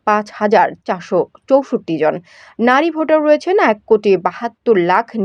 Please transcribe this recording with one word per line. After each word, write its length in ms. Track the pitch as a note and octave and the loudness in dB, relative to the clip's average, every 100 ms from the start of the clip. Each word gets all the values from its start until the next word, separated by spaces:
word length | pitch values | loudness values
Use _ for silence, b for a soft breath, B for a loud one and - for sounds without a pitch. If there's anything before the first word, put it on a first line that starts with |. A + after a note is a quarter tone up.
| - | -2
পাঁচ 200 | G#3 G#3 - | -2 -2 -4
হাজার 280 | G#3+ G#3 E3+ D#3+ - | 0 2 2 -4 -8
চারশো 340 | F#3 - F#3 - _ _ | -8 -4 -4 -4 _ _
চৌষট্টি 480 | C4+ C4+ A3 - D#3+ | 0 0 -8 -6 -2
জন। 180 | D3+ E3+ b b b - | -2 -2 b b b -4
নারী 300 | A#3 C4 E4+ | 0 2 0
ভোটার 280 | D#4 D#4 D#4 | -4 -2 0
রয়েছেন 340 | D4+ D4+ E4 G4 D#4+ | 2 0 0 0 0
এক 60 | G#3+ - | -2 0
কোটি 260 | G#3+ G#3+ F#3 F3+ | 0 2 0 -2
বাহাত্তর 500 | - A#3 - - G#3 F3 | -6 -12 -6 0 0 2
লাখ 140 | F#3 - A3+ | 0 0 -4